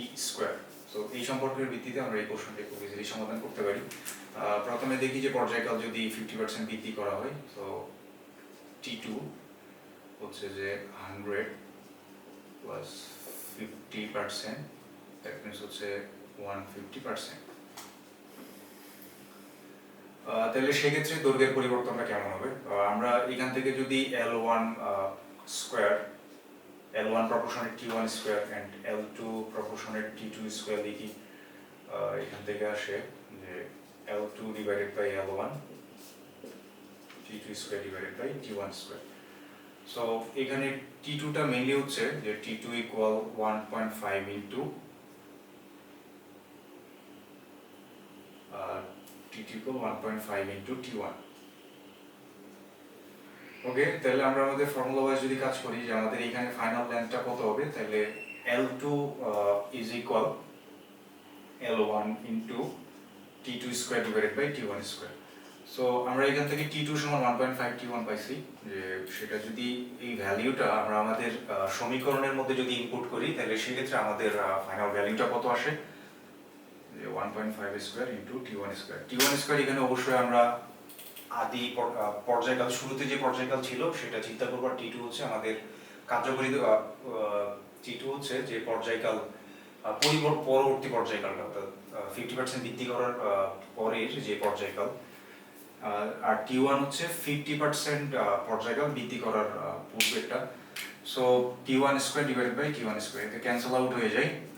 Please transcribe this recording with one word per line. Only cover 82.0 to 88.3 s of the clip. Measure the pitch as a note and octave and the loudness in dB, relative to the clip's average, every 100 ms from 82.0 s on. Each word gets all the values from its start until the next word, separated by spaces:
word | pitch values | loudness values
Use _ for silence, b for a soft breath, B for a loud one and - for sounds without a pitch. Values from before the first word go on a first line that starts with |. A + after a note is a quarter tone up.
| G#2 G#2 A#2+ | 0 0 4
পর্যায়কাল, | A#2+ A#2+ B2+ B2 | 4 6 4 2
শুরুতে | - C3 C3+ | 0 -2 -2
যে | C3 C3+ | 0 2
পর্যায়কাল | C3 B2+ B2+ C3 | 2 2 2 0
ছিল | B2 B2 - | 0 0 0
সেটা | - G#2+ A2 | 0 -2 -4
চিন্তা | A2 A2 B2+ | -4 -2 -2
করবো। | B2+ B2+ | 0 0
আর | A#2+ | 0
টি | A2+ | -4
টু | A#2+ | -6
হচ্ছে | A#2 - | -6 -4
আমাদের | A#2+ A2 A2 A2 - B B B - | -2 0 0 -2 -6 B B B 0
কার্যকরী, | B2 C3 C3 C3 | 2 2 2 2
আহ, | B2+ | 4
আহ, | A#2 G#2+ G#2+ - B2+ A2+ G#2+ G#2 G2+ G2+ - - | 6 6 4 -6 -6 0 2 2 0 -4 -12 -14
টি | - | -10
টু | A#2+ C3+ | -6 -4
হচ্ছে | C#3 C#3 | -4 -2